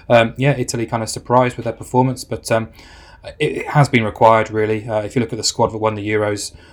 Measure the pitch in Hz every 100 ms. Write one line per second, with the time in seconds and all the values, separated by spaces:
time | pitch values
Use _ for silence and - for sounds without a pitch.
0 | - 120 113 123 139 127 120 117 113 117
1 | 110 - - 123 127 123 117 - - 127
2 | 131 127 - 120 - 113 110 - - -
3 | - - - - 147 - - 151 139 123
4 | 107 - 113 113 107 107 107 110 113 107
5 | 104 127 113 110 - - 110 107 110 107
6 | 101 107 104 101 - - -